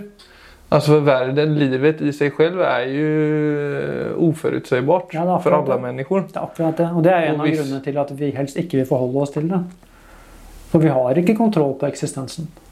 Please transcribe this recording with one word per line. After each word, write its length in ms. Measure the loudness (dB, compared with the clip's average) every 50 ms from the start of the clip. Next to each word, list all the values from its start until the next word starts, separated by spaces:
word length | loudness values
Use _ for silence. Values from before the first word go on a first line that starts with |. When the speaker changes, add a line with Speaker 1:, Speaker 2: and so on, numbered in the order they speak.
| -4 -10 -18 -20 -20 -20 -20 -20 -20 -20 -20 -16 -4 0
Speaker 1:
Alltså 220 | 2 2 4 4
för 100 | 4 4
världen, 580 | 6 4 2 2 2 0 0 0 2 2 2 2
livet 420 | 2 2 2 2 2 2 2 0
i 120 | -2 -4 -2
sig 180 | 0 0 0
själv 300 | 2 2 0 2 2 0
är 200 | 0 0 0 0 -2
ju, 1200 | -2 -2 -2 0 0 0 0 0 0 0 0 0 0 -2 -2 -4 -4 -4 -4 -4 -4 -4 -4 -4 -4
eh, 20 | -2
oförutsägbart 920 | 0 2 2 2 0 -2 -2 -2 -4 -2 -2 -2 0 2 2 0 0 0 -4 -6
Speaker 2:
Ja, 120 | -4 0
det 60 | 0
är 80 | 0 0
Speaker 1:
för 120 | 2 2
Speaker 2:
akkurat 140 | 2 2 2
Speaker 1:
alla 100 | 0 -2
Speaker 2:
det. 60 | -2 -2
Speaker 1:
människor. 420 | -6 -6 -6 -4 -2 -2 -2 -2 -4 -6
Speaker 2:
Det 60 | -10
är 60 | -10
akkurat 320 | -8 -6 -4 -2 -2 0
det. 140 | 0 -2 0
Och 120 | 0 2 4
det 80 | 4
är 120 | 4 4 2
en 80 | 0 0
Speaker 1:
Och 60 | 0
Speaker 2:
av 60 | 0
Speaker 1:
visst. 160 | 0 0 0 -2
Speaker 2:
grunderna 180 | -4 -6 -6 -6
till 140 | -4 -4 -4
att 120 | -4 -4
vi 200 | -4 -6 -4 -4
helst 260 | -4 -4 -6 -4 -4
inte 200 | -6 -4 -2 -2
vill 100 | -2 0
förhålla 320 | 0 0 0 0 0 -2 -2
oss 120 | -2 -2 -4
till 160 | -4 -2 -2
det. 160 | -2 -2 -4 -6 -10 -18 -20 -20 -20 -20 -20 -20 -20 -20 -20 -20 -20 -20 -20 -20 -20 -20 -4 0
För 80 | 2 4
vi 100 | 4 4
har 300 | 4 4 4 4 2 2
inte 160 | 2 2 2
kontroll 400 | 2 2 2 2 2 2 0 0
på 120 | -2 -4
existensen. 600 | -6 -4 -4 -6 -8 -6 -8 -10 -10 -10 -10 -12 -12 -14 -18 -20 -20